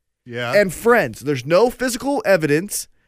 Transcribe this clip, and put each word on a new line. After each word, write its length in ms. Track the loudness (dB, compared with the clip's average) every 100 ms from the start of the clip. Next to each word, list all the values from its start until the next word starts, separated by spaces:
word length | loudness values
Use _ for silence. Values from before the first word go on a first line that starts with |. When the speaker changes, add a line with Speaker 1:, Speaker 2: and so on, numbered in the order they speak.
| _ _ -14
Speaker 1:
Yeah. 280 | -8 0
Speaker 2:
And 200 | 2 0
friends. 480 | 0 2 2 2 -4
There's 240 | -4 -4 2
no 240 | 4 4
physical 520 | 0 -4 -4 -4 -2 0
evidence. 640 | 2 2 0 -2 -10 -12 _